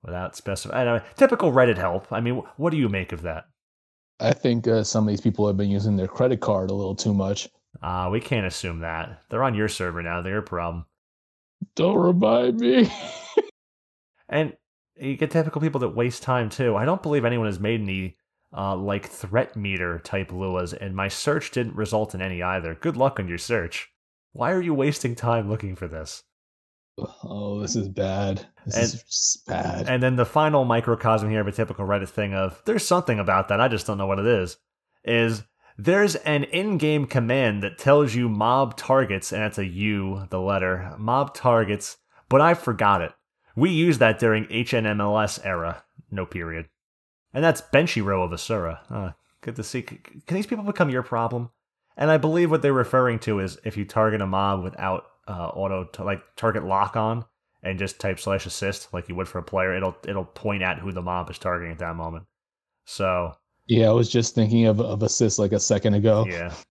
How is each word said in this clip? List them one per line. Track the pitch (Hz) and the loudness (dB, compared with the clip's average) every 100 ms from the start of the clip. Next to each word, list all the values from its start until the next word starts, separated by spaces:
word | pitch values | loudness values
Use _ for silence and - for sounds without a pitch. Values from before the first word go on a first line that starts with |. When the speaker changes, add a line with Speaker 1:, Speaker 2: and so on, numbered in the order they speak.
Speaker 1:
without | - 87 90 - | -10 -8 -8 -10
specifying? | - 98 - 123 | -8 -8 -6 -2
I | |
don't | 123 117 | 0 -2
know. | - - | -4 4
Typical | 269 233 175 | 4 4 2
Reddit | 127 127 95 | 6 4 4
help. | 90 90 - | 0 -2 -4
I | 107 | -4
mean, | 117 | -2
wh-, | 127 - - | -4 -8 -6
what | 160 | -2
do | 160 | 0
you | 120 | 0
make | 98 90 | 0 -4
of | 85 | -8
that? | 85 80 - _ _ _ _ _ _ _ | -8 -10 -14 _ _ _ _ _ _ _
Speaker 2:
I | 113 | -2
think, | 131 127 117 113 | 2 2 2 2
uh, | 113 | 2
some | 110 113 | 2 0
of | 107 | 2
these | 101 | 2
people | 117 101 104 | 0 2 2
have | 95 | 2
been | 101 | 2
using | 101 104 98 | 2 2 0
their | 95 | -2
credit | - 127 123 | 0 0 2
card | 117 101 95 | 0 0 0
a | |
little | 98 95 | -4 -4
too | 95 - | -4 0
much. | 101 95 101 - _ _ - | 0 0 -4 -6 _ _ -12
Speaker 1:
Uh, | 80 90 90 | -6 -4 -2
we | 107 | -4
can't | 120 123 | -2 -2
assume | 95 - 92 82 | -2 -6 -8 -6
that. | 82 82 82 107 _ | -6 -6 -8 -14 _
They're | 113 | -2
on | 131 | 0
your | 107 107 | 0 -2
server | - 90 85 | -2 -4 -4
now. | 85 87 | -6 -6
They're | 90 | -4
your | 101 | -6
problem. | - 87 85 85 82 _ _ _ _ _ _ _ - | -4 -6 -6 -6 -12 _ _ _ _ _ _ _ -12
Speaker 2:
Don't | - 165 196 | 0 2 4
remind | 180 180 214 233 247 226 | 4 4 4 4 2 2
me. | 240 262 226 - - - - - | 4 6 4 2 -12 -14 -2 -2
<laughs> | - _ _ _ _ _ _ _ _ | -2 _ _ _ _ _ _ _ _
Speaker 1:
And | 147 156 - _ _ _ | 0 0 -4 _ _ _
you | _ 131 135 | _ -6 -2
get | 151 | 0
typical | 165 160 151 | 2 0 0
people | 156 143 | 0 0
that | 123 113 | -2 0
waste | 120 120 | -2 -2
time, | - 127 110 | -2 0 0
too. | - 123 104 | 0 2 2
I | |
don't | 127 185 | 2 0
believe | 156 147 | 0 0
anyone | 117 120 110 | 2 0 -2
has | 92 | -2
made | 104 113 | -2 0
any, | 101 95 92 - _ _ _ | -2 -4 -6 -10 _ _ _
uh, | - 98 95 | -6 -4 -2
like, | 98 101 - | -2 -4 -4
threat | - 95 107 131 110 | -12 -2 0 0 -4
meter | 101 95 90 85 | -4 -2 -2 -4
type | - 98 95 | -4 -6 -4
Lulas, | 90 95 92 90 - | -6 -4 -2 -4 -6
and | 98 | -8
my | 95 98 | -4 -4
search | - - 151 - | -2 0 0 -2
didn't | 123 117 98 | -4 -4 -4
result | 107 110 107 | -2 0 -2
in | 92 | -4
any | 95 87 | -6 -4
either. | 90 95 82 | -2 -2 -4
Good | 82 - 120 | -4 -4 0
luck | 135 - | 0 0
on | 90 | -6
your | 85 | -6
search. | - 117 82 - - _ _ _ _ | -2 -2 -2 -8 -12 _ _ _ _
Why | - 123 | -4 -2
are | 185 | 0
you | 175 | 0
wasting | 147 139 143 123 | 0 0 0 -4
time | 120 120 117 101 | -2 0 0 0
looking | 110 101 92 | -4 -4 -8
for | 80 | -10
this? | 78 80 - _ _ _ _ _ _ _ - - - | -10 -12 -14 _ _ _ _ _ _ _ -12 -12 -12
Speaker 2:
Oh, | - 101 104 104 | -12 -8 -6 -6
this | 98 117 | -4 -4
is | 101 | -4
bad. | 95 95 95 98 95 - _ - | -2 -2 0 -2 -4 -8 _ -6
This | |
Speaker 1:
And | 110 | -2
Speaker 2:
is | 117 120 | -2 -2
just | _ - - - - | _ -4 -2 -4 -6
bad. | 90 82 87 117 | -6 -4 -4 -2
Speaker 1:
and | 127 | 0
then | 127 123 | 2 2
the | 120 | 2
final | 151 156 147 123 | 4 4 4 4
microcosm | 117 117 117 117 110 107 | 2 2 0 2 2 2
here | 110 | 0
of | 101 | -2
a | |
typical | 101 110 98 98 | -2 -4 -4 -2
Reddit | 101 95 | -2 -2
thing | - 104 | -4 -4
of, | 95 95 - - | -2 -2 -4 -2
"There's | 220 - | -2 2
something | 180 170 110 | 2 2 0
about | 95 95 95 | 2 2 2
that, | 101 | 2
I | 127 | 2
just | 110 - | 2 -4
don't | 101 | -4
know | 98 | -2
what | 98 | 0
it | 107 | 2
is," | 113 90 - _ _ _ _ | 2 0 -8 _ _ _ _
is | - 117 117 110 - _ _ - | -2 2 2 0 -8 _ _ -4
there's | 110 190 208 165 | 2 4 4 2
an | - 147 | 0 0
in-game | 139 175 208 185 151 151 139 | 0 -2 0 0 2 2 0
command | 135 117 131 123 104 | 0 2 2 2 0
that | 101 - | -4 -2
tells | 139 147 143 | 4 6 6
you | 113 120 | 2 0
mob | 104 110 131 135 - | 2 4 4 2 -2
targets, | - 135 117 98 - | 2 2 4 -2 -4
and | 95 | -2
that's | 107 - | -2 -2
a | |
U, | 95 90 104 104 95 98 95 | -6 -2 -2 0 -2 -4 -6
the | 92 | -4
letter, | 92 98 92 90 92 - | 0 0 0 -2 -4 -6
mob | 107 127 139 | 0 0 0
targets, | - 127 117 101 104 - - _ _ _ | 0 4 4 4 -2 -4 -14 _ _ _
but | 135 | 6
I | 160 | 6
forgot | 170 - 107 104 98 | 4 0 2 4 4
it. | 82 - _ _ _ - | 0 -8 _ _ _ 2
We | 165 | 2
used | 165 170 135 | 4 4 6
that | 117 107 | 6 6
during | 117 107 107 | 4 2 0
H | 113 120 | -4 0
N | 120 | 0
M | 110 104 | 0 0
L | 101 104 | 2 2
S | 104 - | 0 -2
era, | 98 90 82 82 _ - - | -4 -4 -4 -8 _ -20 -10
no | 98 90 | -6 -6
period. | 90 82 82 82 _ _ _ _ _ _ | -6 -8 -8 -12 _ _ _ _ _ _
And | 127 | 0
that's | 165 - | 2 2
Benshiro | - 139 165 - 101 98 | 2 2 2 -2 0 0
of | 90 | -2
Asura. | 87 - 110 85 80 - | -4 -4 -4 -4 -8 -10
Uh, | 120 92 - _ _ | -8 -8 -12 _ _
good | - 113 | -12 -10
to | |
see. | 107 127 | -8 -8
C-, | - | -10
c-, | - - - - | -16 -20 -20 -6
can | |
these | 185 208 | -4 -4
people | 226 | -4
become | 202 202 160 | -4 0 0
your | 127 | 0
problem? | 123 117 117 120 120 _ _ _ _ - | -2 -2 -2 -2 -8 _ _ _ _ -2
And | 151 | 4
I | 156 | 4
believe | 147 165 170 | 4 2 4
what | 156 | 4
they're | 143 | 4
referring | 135 120 131 123 113 | 2 2 4 2 0
to | - 104 | 0 0
is | 95 - | -2 -6
if | 113 104 | -8 -6
you | 101 | -4
target | - 110 107 | 2 2 2
a | 98 | 0
mob | 95 98 98 | 0 0 -2
without, | 92 - 95 92 - _ - | -4 -6 -4 -4 -8 _ -12
uh, | 92 85 | -8 -8
auto, | - 98 95 | -4 -4 -4
t-, | 90 - | -6 -8
like, | 92 98 - - | -6 -6 -8 -2
target | 113 104 | 0 0
lock | 87 95 101 117 | 0 0 0 0
on | 110 117 117 _ _ _ | 0 -2 -8 _ _ _
and | 95 95 | -8 -4
just | 95 - | -6 -4
type | 101 92 | -4 -4
slash | - 98 95 | -2 -2 -4
assist | - 101 98 - | -6 -6 -6 -10
like | 90 - | -12 -8
you | 87 | -8
would | 92 | -6
for | 90 | -8
a | |
player, | 82 98 92 92 | -6 -2 0 0
it'll, | 92 87 - | -4 -6 -6
it'll | 98 | -6
point | 90 - 104 101 | -6 -6 -4 -2
at | 92 90 | -2 -4
who | 95 | -6
the | 92 | -6
mob | 90 87 82 | -4 -4 -6
is | 85 | -6
targeting | 95 87 85 | -4 -4 -6
at | 80 | -8
that | 87 | -8
moment. | 85 82 82 95 _ _ _ _ _ - | -6 -8 -10 -16 _ _ _ _ _ -18
So | - 95 90 85 - _ _ _ | -2 0 0 -2 -8 _ _ _
Speaker 2:
Yeah, | 113 110 | 4 6
I | |
was | 113 113 | 6 4
just | 120 117 | 2 2
thinking | - 110 117 113 | 2 4 6 6
of, | 107 | 4
of | 117 104 | 0 0
assist, | 110 - 113 - | -2 2 2 2
like, | 101 | 0
a | 104 | 0
second | - 104 113 | 2 2 4
ago. | 101 107 107 104 | 4 6 4 2
Speaker 1:
Yeah. | 87 87 82 - | -2 -6 -10 -18